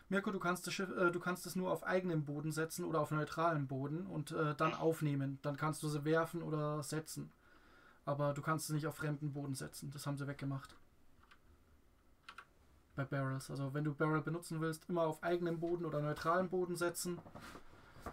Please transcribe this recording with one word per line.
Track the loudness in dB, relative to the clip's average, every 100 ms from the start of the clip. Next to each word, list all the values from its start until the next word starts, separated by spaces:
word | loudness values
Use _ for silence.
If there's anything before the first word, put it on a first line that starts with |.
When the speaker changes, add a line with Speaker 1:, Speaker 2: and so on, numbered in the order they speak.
| -2
Speaker 1:
Mirko, | 0 0
du | 0
kannst | 0 0 -2
das |
Schiff, | -2 -2
äh, | 2 4
du | 4
kannst | 0 -2 -2
es |
nur | -2 0
auf | 0
eigenem | 2 2 4 2
Boden | 0 -2 -2
setzen | 0 -2 -2
oder | 0 0
auf | 2
neutralem | 0 0 2 2 2 0
Boden | -2 -2 -4 -4
und, | -4 -2
äh, | 0 2
dann | 2 2
Speaker 2:
Ach. | 4
Speaker 1:
aufnehmen. | 2 4 2 2 0 -2
Dann | -4 0
kannst | -2 0
du | -2
sie | 0
werfen | 4 4 4 -2
oder | -2 0 0 -2
setzen. | -2 -4 -4 -8 -10 -14 -20 -20 -20 -20 -20 -10 -4
Aber | 0 0
du | 0
kannst | 0 0 0
sie |
nicht | 0 0
auf | -2
fremden | -2 -2 -2
Boden | -2 -4
setzen. | -4 -6 -8 -10
Das | -6 -4
haben | -2
sie | -4
weggemacht. | -4 -4 -4 -8 -18 -20 -20 -20 -20 -20 -20 -20 -20 -20 -20 -20 -20 -20 -20 -20 -20 -20 -20 -20 -20 -10 -6
Bei |
Barrels. | -2 0 0 -2 -4
Also | -4 -2
wenn | 0
du | 0
Barrel | 2 4 4
benutzen | 2 -2 -4 -2
willst, | 0 -2 0
immer | 2
auf | 2 2
eigenem | 0 2 2 0
Boden | 0 0
oder | 0 0
neutralem | 0 2 4 4 4
Boden | 2 0
setzen. | 2 0 0 -2 -4 -8 -14 -14 -14 -16 -18 -20 -14 -12